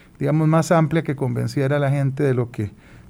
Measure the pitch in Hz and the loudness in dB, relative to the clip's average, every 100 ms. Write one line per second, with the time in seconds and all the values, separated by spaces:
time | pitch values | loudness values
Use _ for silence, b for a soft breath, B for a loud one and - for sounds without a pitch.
0 | b - 139 151 156 160 156 170 156 165 | b -6 -2 2 2 2 4 2 2 0
1 | 156 135 131 120 120 143 135 147 139 143 | -2 -4 -4 -2 -2 -2 0 0 0 0
2 | 139 135 143 123 120 - 104 B B B | -2 0 0 0 -2 -4 -8 B B B